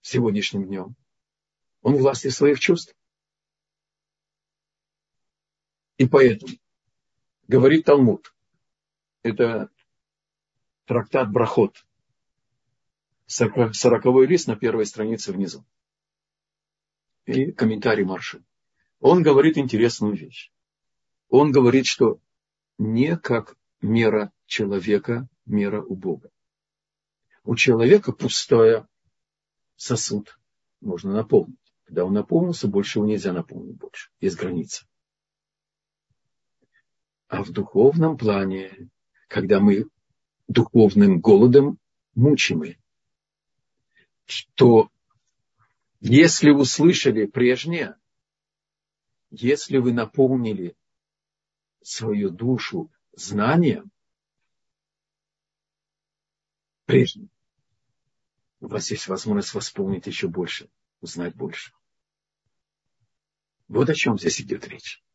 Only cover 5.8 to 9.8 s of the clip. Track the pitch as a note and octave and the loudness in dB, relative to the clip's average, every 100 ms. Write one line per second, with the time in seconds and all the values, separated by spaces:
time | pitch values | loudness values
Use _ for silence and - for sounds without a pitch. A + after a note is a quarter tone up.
5.8 | _ _ B2+ C#3 C3 G#2 - - _ _ | _ _ 2 6 4 2 -10 -20 _ _
6.8 | _ _ _ _ _ _ _ B2+ C3 D#3+ | _ _ _ _ _ _ _ 2 4 4
7.8 | - C#3+ B2 F#2+ - _ _ _ _ _ | 4 4 4 0 -8 _ _ _ _ _
8.8 | _ _ _ _ A#2 G#2 A#2+ A2 D3 _ | _ _ _ _ -8 -2 -2 -2 -10 _